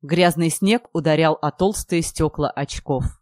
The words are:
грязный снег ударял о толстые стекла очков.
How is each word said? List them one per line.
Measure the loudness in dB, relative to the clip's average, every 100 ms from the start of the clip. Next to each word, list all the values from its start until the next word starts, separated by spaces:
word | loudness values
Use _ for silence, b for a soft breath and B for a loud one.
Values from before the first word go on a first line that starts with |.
грязный | -2 2 4 4 -2
снег | 0 2 0 0
ударял | -4 0 2 2 2
о | -4
толстые | 0 -2 -2 -2 -2
стекла | -2 -2 -2 0 -4
очков. | -4 -8 -8 -4 -4 -4 -8